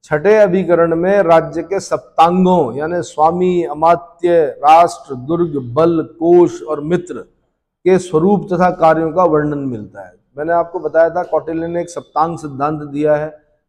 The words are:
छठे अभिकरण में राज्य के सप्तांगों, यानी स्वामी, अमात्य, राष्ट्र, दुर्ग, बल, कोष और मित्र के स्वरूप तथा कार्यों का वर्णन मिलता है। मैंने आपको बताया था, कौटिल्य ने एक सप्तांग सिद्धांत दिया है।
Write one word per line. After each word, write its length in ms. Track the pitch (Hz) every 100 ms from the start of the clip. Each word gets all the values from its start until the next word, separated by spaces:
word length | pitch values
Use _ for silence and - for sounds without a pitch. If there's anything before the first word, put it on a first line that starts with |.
छठे 340 | _ 151 180 214
अभिकरण 600 | 202 185 170 170 170 165
में 260 | 180 202
राज्य 400 | 170 165 151 156
के 180 | 170 190
सप्तांगों, 920 | - 151 - - 170 185 185 180 131
यानी 280 | 123 156 175
स्वामी, 640 | 151 - 156 175 180 175
अमात्य, 840 | 160 147 165 170 - _ 175 170 147
राष्ट्र, 680 | - 143 160 170 - -
दुर्ग, 600 | 131 131 170 170 143 120
बल, 280 | 127 165 165
कोष 600 | 156 - 165 175 170 -
और 180 | 156 151
मित्र 340 | 151 180 175 123 - _ _ _ _ _
के 140 | 175 185
स्वरूप 500 | 180 156 180 202 190
तथा 180 | 175 180
कार्यों 420 | 175 165 160 160
का 120 | 160
वर्णन 340 | 175 151 151 143
मिलता 500 | 135 113 98 98 92
है। 60 | _ _ 131
मैंने 140 | 156
आपको 260 | 170 170 180
बताया 320 | 151 160 165
था, 120 | 175
कौटिल्य 460 | 175 156 156 165 165
ने 120 | 170
एक 100 | 175
सप्तांग 480 | - - 147 165 170
सिद्धांत 440 | 156 131 143 156
दिया 340 | 147 143 151 147
है। 260 | 156 156 _ _